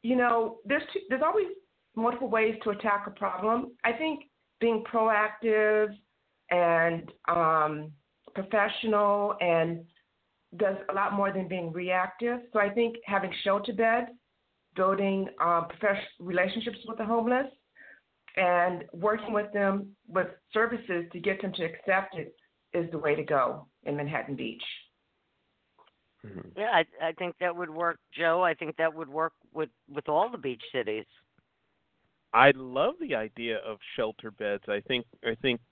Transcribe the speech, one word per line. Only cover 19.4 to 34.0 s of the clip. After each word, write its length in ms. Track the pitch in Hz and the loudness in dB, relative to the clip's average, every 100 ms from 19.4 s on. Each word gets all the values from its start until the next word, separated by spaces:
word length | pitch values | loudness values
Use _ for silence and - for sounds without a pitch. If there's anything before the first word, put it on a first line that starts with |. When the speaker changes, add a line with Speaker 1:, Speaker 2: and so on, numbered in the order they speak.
| 208 | -2
Speaker 1:
them 420 | 208 196 196 196 - - | 0 2 0 -4 -16 -4
with 180 | 180 180 - _ | -2 -2 -8 _
services 520 | 214 233 240 - 175 170 | 0 0 -2 -4 -4 -4
to 60 | 175 | -4
get 220 | 196 190 | -2 -2
them 120 | 196 | -4
to 100 | 185 | -4
accept 520 | 165 165 - 190 - 170 | -6 -4 0 0 0 -10
it 200 | 151 _ _ _ _ | -12 _ _ _ _
is 160 | 180 165 | -4 -2
the 60 | 165 | -2
way 180 | 156 151 | 0 0
to 80 | |
go 420 | 151 143 123 147 - _ | 2 2 2 -2 -14 _
in 120 | - 147 | -6 -4
Manhattan 400 | 143 151 - 135 | -2 -4 -4 -6
Beach. 280 | 117 - - - - _ _ _ _ _ _ _ _ _ _ _ _ _ 214 | -8 -8 -12 -12 -18 _ _ _ _ _ _ _ _ _ _ _ _ _ -16
Speaker 2:
Mm-hmm. 240 | 185 - - | -14 -12 -6
Speaker 3:
Yeah, 140 | 220 | 2
I, 340 | 185 165 110 165 | 2 2 -4 -6
I 40 | |
think 220 | 160 180 - | -4 -8 -4
that 160 | 180 170 | -4 -4
would 140 | 175 | -8
work, 280 | 156 170 165 _ | -2 -2 -4 _
Joe. 280 | - 165 170 | -2 2 4
I 120 | 180 | 2
think 220 | 156 156 143 | 0 -6 -2
that 160 | 160 | -2
would 160 | 156 143 | -2 -8
work 240 | 147 160 _ _ | -2 -4 _ _
with, 160 | 156 156 _ _ | -8 -8 _ _
with 160 | 143 151 | -8 0
all 200 | 151 220 | 2 2
the 80 | 233 | -2
beach 240 | 135 117 - | -6 -8 -6
cities. 320 | 131 110 107 - _ _ _ _ _ _ _ _ _ _ _ _ | -4 -2 -4 -8 _ _ _ _ _ _ _ _ _ _ _ _
Speaker 2:
I 180 | 113 139 135 | 8 8 6
love 400 | 131 131 196 349 | -2 0 -2 -2
the 160 | 302 120 | -6 -4
idea 420 | 110 120 117 110 110 | -6 -6 -6 -6 -6
of 120 | 107 - | -12 -10
shelter 360 | - | -6